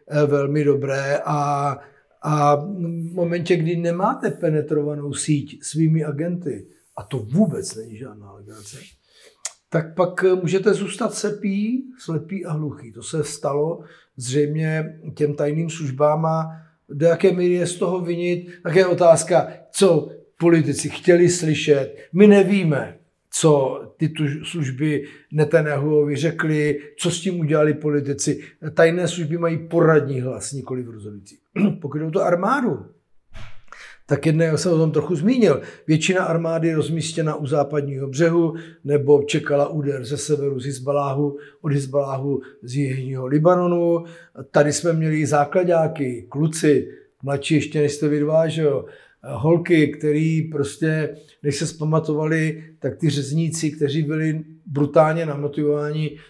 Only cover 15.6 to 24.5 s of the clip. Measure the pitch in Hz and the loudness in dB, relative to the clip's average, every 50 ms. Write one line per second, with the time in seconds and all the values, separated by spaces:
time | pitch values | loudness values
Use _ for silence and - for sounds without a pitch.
15.6 | 170 165 160 - 156 135 127 131 147 151 151 160 160 160 160 160 160 160 160 - | -4 -4 -6 -6 -6 -8 -2 2 2 2 2 2 0 -2 -2 -2 -4 -6 -10 -16
16.6 | - _ _ _ _ _ 147 143 156 170 165 165 - 190 175 180 180 180 180 180 | -20 _ _ _ _ _ -4 0 2 2 2 4 4 2 2 4 2 2 2 0
17.6 | 170 165 - - 202 175 180 185 170 170 175 170 175 175 175 175 - - - - | 0 -4 -2 -4 -2 -2 -2 -2 -4 -4 -4 -4 -2 -2 -4 -4 -6 -12 -20 -10
18.6 | - 170 151 185 190 180 175 175 180 170 160 - - - 180 156 - - - - | -6 2 4 4 4 4 4 4 6 6 6 6 4 2 2 2 2 0 -8 -18
19.6 | - _ - - 196 185 165 151 147 - - - - _ _ _ 165 170 165 165 | -20 _ 0 4 4 6 6 4 2 -4 -12 -20 -20 _ _ _ 4 4 6 6
20.6 | 143 143 135 - - 147 - - - 180 175 175 180 175 175 - 165 156 151 - | 4 2 -2 -4 -4 -6 -8 0 4 4 6 6 6 4 4 2 0 -2 -2 0
21.6 | - 151 143 139 131 - - - - _ - 175 208 208 202 202 190 185 202 196 | 2 2 2 2 2 -4 -10 -18 -18 _ 4 8 8 10 10 8 6 4 2 2
22.6 | 185 160 147 127 - 92 - - _ _ _ _ _ _ - - - 160 147 143 | 2 2 0 0 -2 -6 -12 -20 _ _ _ _ _ _ -6 2 4 4 4 4
23.6 | 135 127 - 92 - - _ _ 160 156 160 - 151 139 139 156 - - | 2 0 -4 -6 -12 -16 _ _ -4 -4 -2 -2 -4 -4 -4 -6 -10 -10